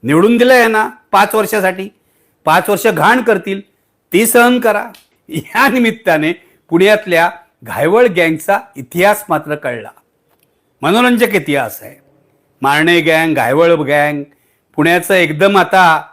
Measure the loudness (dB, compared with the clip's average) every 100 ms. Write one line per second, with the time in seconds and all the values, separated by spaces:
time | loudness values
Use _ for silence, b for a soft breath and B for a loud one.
0 | 0 2 2 2 4 4 2 0 -4 -10
1 | _ 0 0 0 -2 -2 -2 -4 -12 _
2 | _ _ _ _ 0 0 0 0 0 0
3 | 2 2 0 -2 -4 -10 -12 _ _ _
4 | _ 0 2 4 4 2 0 -2 -6 -16
5 | _ _ -12 -12 -8 -2 0 2 -2 -2
6 | -2 0 -2 -6 b b _ 2 2 2
7 | 0 0 0 -4 _ _ -12 -4 0 2
8 | 0 0 -2 -2 -4 -4 -4 -18 -12 -2
9 | 0 0 -4 -6 -4 -8 -8 -10 -14 _
10 | _ _ _ _ _ _ _ _ -2 0
11 | 0 0 0 -2 -2 -4 -4 -10 -20 -20
12 | _ _ _ _ _ _ -2 0 2 2
13 | 2 0 0 -2 0 2 2 2 0 0
14 | 0 -4 -10 _ _ _ _ -2 0 0
15 | 0 0 0 0 2 2 2 2 4 2
16 | -4